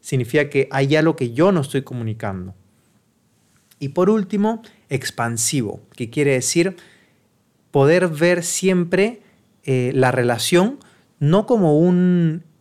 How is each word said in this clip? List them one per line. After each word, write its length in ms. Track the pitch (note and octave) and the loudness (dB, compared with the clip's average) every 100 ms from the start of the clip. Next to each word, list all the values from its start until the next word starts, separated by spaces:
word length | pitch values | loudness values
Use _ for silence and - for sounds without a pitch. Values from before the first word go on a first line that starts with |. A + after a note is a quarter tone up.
significa 480 | - C3+ A#2 D3 C#3+ | -4 -4 0 0 0
que 180 | C#3 C3+ | 0 -2
hay 240 | C3+ C#3 D#3 | 0 0 2
algo 200 | D#3+ D#3+ | 2 0
que 160 | B2 | -4
yo 200 | A#2 F3+ | 2 2
no 100 | F#3 | 2
estoy 200 | C#3 C#3 | -2 -6
comunicando. 720 | C3 B2+ A2+ G#2+ G#2+ F#2+ F2+ F#2+ _ _ _ _ _ _ _ _ _ _ _ _ | -6 -10 -8 -8 -8 -8 -12 -16 _ _ _ _ _ _ _ _ _ _ _ _
Y 100 | C#3 | -8
por 200 | C#3+ F#3 | 0 2
último, 520 | A3 G3+ G#3 G#3 A3+ - _ _ | 2 0 -2 -2 -2 -10 _ _
expansivo, 920 | C3+ - - A#2 A#2 - D3 G#2+ - _ - | -8 -6 -6 -6 -4 -4 -2 -4 -8 _ -12
que 140 | A#2 | -8
quiere 240 | C3 C#3+ | -2 0
decir 420 | C3 A#2+ E3+ E3+ F3+ - _ _ _ _ _ _ _ _ | 0 0 0 0 -2 -20 _ _ _ _ _ _ _ _
poder 360 | C#3+ C#3 F3 F3 | 2 4 4 2
ver 340 | D3+ E3+ F3 | 0 0 0
siempre, 800 | E3+ - F#3 F#3 E3+ F3 G#3 A#3+ _ _ _ _ | -2 -2 0 0 0 0 -2 -4 _ _ _ _
eh, 280 | - C3 B2 C3 | -4 -2 0 2
la 160 | B2+ | 2
relación 680 | B2+ A#2+ A#2 - F3 G3+ C#4+ - _ _ _ | 2 0 -2 0 2 2 -2 -18 _ _ _
no 260 | C#3+ F3+ G#3+ | 2 2 2
como 340 | A#3+ E3+ D3+ | 2 4 4
un 640 | F3 F3+ F3+ F3+ E3 D#3+ - _ | 4 4 2 2 0 -2 -10 _